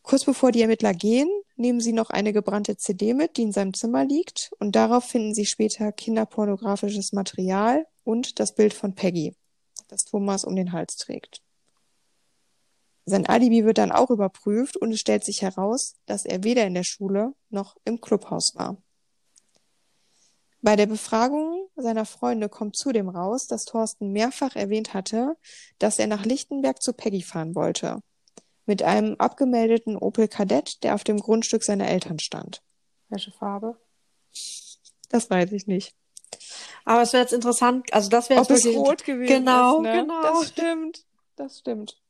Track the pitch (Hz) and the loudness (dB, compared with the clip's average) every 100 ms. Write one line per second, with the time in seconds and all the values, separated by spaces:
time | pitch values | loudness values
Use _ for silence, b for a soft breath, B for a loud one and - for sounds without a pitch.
0 | - 269 - 254 254 233 220 220 214 175 | 2 2 2 2 4 4 2 2 2 0
1 | 208 240 311 403 - - 240 240 233 226 | 2 2 2 -2 -6 -4 0 0 0 -2
2 | 226 - 208 214 208 208 208 202 - 190 | -2 -2 0 0 0 -2 -4 -6 -6 -2
3 | 214 262 320 - 220 202 190 190 233 254 | 0 0 -2 0 -2 0 -2 -4 -2 0
4 | 277 285 370 - - - 208 220 220 247 | 0 0 -2 -8 -12 -6 0 2 4 4
5 | 240 240 214 214 202 - 214 - 214 208 | 2 -2 -2 -2 -2 0 -2 0 -4 -4
6 | - 220 220 - 208 196 220 202 202 208 | -2 -2 -2 -2 -2 -2 -2 -2 -2 -4
7 | 196 202 190 - 185 190 220 277 320 _ | -4 -4 -6 -4 -2 0 2 0 -2 _
8 | - 226 254 - 214 - 208 - 202 190 | -4 -4 -4 -4 -2 2 2 2 -8 -2
9 | 190 175 151 - _ _ _ - _ 202 | -2 -2 -6 -8 _ _ _ -20 _ -8
10 | - 208 202 196 - 190 180 170 165 - | -4 -2 -2 -2 -2 -4 -2 -4 -8 -10
11 | - - - - _ _ _ _ _ _ | -12 -12 -14 -20 _ _ _ _ _ _
12 | _ _ _ _ _ _ _ _ _ _ | _ _ _ _ _ _ _ _ _ _
13 | - 190 - 233 247 233 214 220 202 - | -2 0 2 4 6 6 4 4 2 2
14 | 262 220 190 - 208 214 269 - 226 214 | 4 2 0 -2 -2 -2 -2 -4 -4 -2
15 | - 208 - 202 190 185 196 254 - _ | 0 0 -2 -4 -4 -2 -2 -2 -6 _
16 | - 208 - 185 208 247 202 180 185 - | -8 -8 -4 -4 0 2 2 0 -4 -4
17 | 196 196 226 277 _ 202 196 _ - 233 | -2 0 -2 -6 _ -8 -8 _ -6 -6
18 | - 202 - 170 - - - 202 _ _ | -2 -2 -2 -4 -4 -4 -8 -8 _ _
19 | _ _ _ _ _ _ _ _ _ _ | _ _ _ _ _ _ _ _ _ _
20 | _ _ _ _ _ _ 214 208 208 220 | _ _ _ _ _ _ 4 4 4 0
21 | - 220 247 294 320 349 381 - 233 220 | -2 0 2 0 -2 -6 -8 -6 -4 -4
22 | 214 - 247 226 208 - 208 - 277 233 | -6 -4 -4 -2 -4 -6 -8 -6 -2 -2
23 | 190 196 196 254 - 226 - 233 220 - | -2 -6 -4 -4 -6 -8 -6 -4 -4 -6
24 | 202 202 233 - 269 - 202 214 220 196 | -6 -2 -2 -2 -6 -4 -4 -4 -4 -8
25 | 185 220 262 330 B B B _ 214 - | -4 -4 -4 -6 B B B _ -2 0
26 | 214 208 214 269 - 277 269 262 - - | -2 -2 -2 -4 -4 -2 -2 -2 -6 -4
27 | - 196 - 170 160 165 165 - - - | -6 -6 -6 -8 -6 -2 -2 -2 -6 -8
28 | _ _ _ - _ _ - 202 - 208 | _ _ _ -20 _ _ -2 2 4 4
29 | 214 208 247 - 262 247 226 226 226 202 | 2 0 -2 2 2 4 4 2 0 -2
30 | 196 226 220 - 196 247 - - - 208 | -2 2 0 0 0 0 -2 -4 -2 0
31 | - 208 208 226 226 226 - 202 190 180 | 0 -2 2 0 2 -2 0 0 0 0
32 | - 156 - - - - _ _ _ _ | -2 -8 -6 -8 -12 -18 _ _ _ _
33 | _ 202 202 _ 202 202 220 233 _ _ | _ -12 -12 _ -8 -6 -10 -12 _ _
34 | _ _ _ - B B B - _ _ | _ _ _ -16 B B B -20 _ _
35 | - 240 - 185 175 202 208 185 - _ | -2 -2 2 0 0 -2 -4 -4 -4 _
36 | _ - _ B B B B B - 226 | _ -20 _ B B B B B 2 4
37 | 233 254 247 247 240 240 247 254 - 214 | 6 4 2 0 0 2 2 2 0 0
38 | 196 233 240 254 220 262 233 233 277 320 | 4 2 6 4 6 6 6 2 2 0
39 | - 262 247 269 262 254 247 311 269 339 | -4 -4 2 4 6 6 6 4 2 0
40 | 320 330 311 330 311 - 330 330 320 339 | 0 -2 2 2 0 -2 -2 -2 -6 -12
41 | _ _ _ - 269 - 254 220 214 - | _ _ _ -14 -14 -10 -8 -8 -10 -18